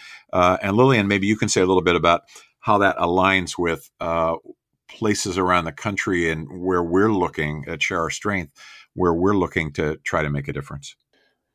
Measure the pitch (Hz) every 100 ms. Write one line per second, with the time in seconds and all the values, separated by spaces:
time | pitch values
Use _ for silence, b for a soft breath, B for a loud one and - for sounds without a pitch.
0 | B B B 92 90 92 101 104 131 120
1 | 101 101 101 107 107 - 92 92 87 87
2 | 85 85 - B B _ - 104 98 -
3 | 85 92 95 95 85 - 85 80 - _
4 | 87 82 82 82 - - _ _ - -
5 | 110 101 104 90 90 90 82 - 110 98
6 | - 90 82 80 73 90 92 90 85 90
7 | 107 101 85 - 76 76 71 82 - 90
8 | 80 - 104 98 76 B B B B -
9 | 90 85 95 101 85 90 76 71 76 76
10 | - 85 76 71 69 69 69 73 - -
11 | _ _ _ _ _